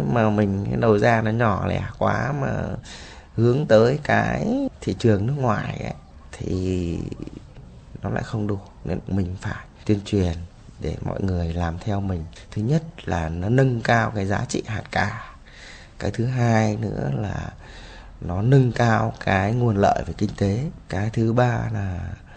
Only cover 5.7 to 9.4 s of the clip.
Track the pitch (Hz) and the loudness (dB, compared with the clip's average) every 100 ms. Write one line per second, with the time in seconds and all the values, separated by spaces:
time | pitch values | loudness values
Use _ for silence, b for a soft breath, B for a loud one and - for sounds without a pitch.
5.7 | - - - - - - - - 92 92 | -6 -8 -8 -14 -20 -16 -10 -4 -2 0
6.7 | 92 85 85 - - - - - - - | 0 -2 -4 -6 -8 -12 -14 -16 -18 -20
7.7 | - - - 101 - - 110 104 98 - | -20 -18 -10 -6 -4 -4 -2 -2 -4 -8
8.7 | - - 92 - 95 87 95 | -10 -6 -6 -2 -2 -2 -4